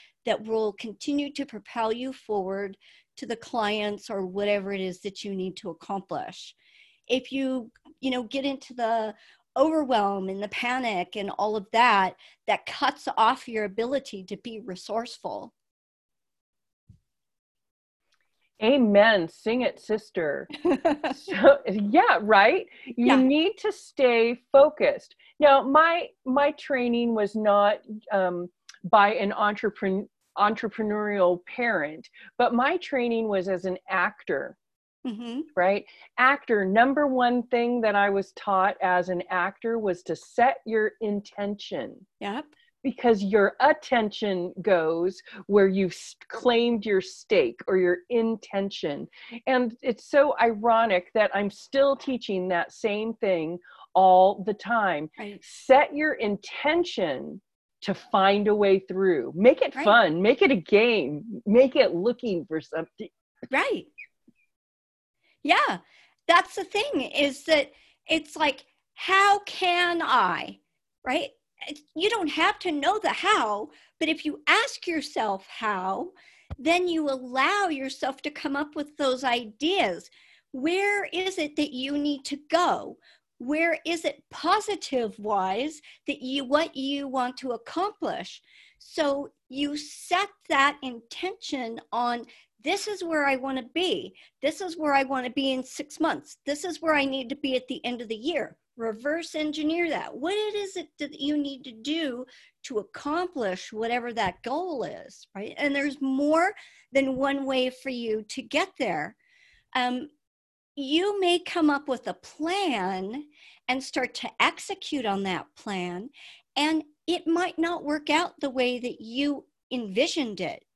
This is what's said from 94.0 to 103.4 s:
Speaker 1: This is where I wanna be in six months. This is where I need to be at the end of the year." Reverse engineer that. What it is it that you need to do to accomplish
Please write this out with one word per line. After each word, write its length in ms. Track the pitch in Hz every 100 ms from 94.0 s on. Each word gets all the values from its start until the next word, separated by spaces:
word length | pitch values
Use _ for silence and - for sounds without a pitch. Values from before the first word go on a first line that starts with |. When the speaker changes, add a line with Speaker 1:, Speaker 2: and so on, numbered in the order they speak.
| 185 - - _
Speaker 1:
This 200 | 277 311
is 160 | 370 330
where 180 | 302
I 100 | 277
wanna 260 | 269 262 247
be 220 | 262 269
in 100 | 254
six 380 | 254 - 285 -
months. 380 | 320 - - -
This 200 | - 294
is 180 | 370 311
where 120 | 320
I 100 | 294
need 240 | 269 269 247
to 80 | 277
be 180 | 269
at 140 | 254 -
the 160 | 220
end 160 | 240 240
of 60 | 220
the 80 | 220
year." 400 | 269 311 - - _ -
Reverse 580 | 226 214 277 330 330
engineer 560 | 311 302 302 302 339 339
that. 260 | 233 - 247
What 160 | 320
it 220 | 415 427
is 220 | 415 392 370
it 120 | 302 -
that 220 | 294 -
you 160 | 285 302
need 260 | 277 269
to 80 | 262
do 520 | 220 254 330 294 240 262 - _ _
to 160 | - 220
accomplish 920 | 196 - 285 330 359 294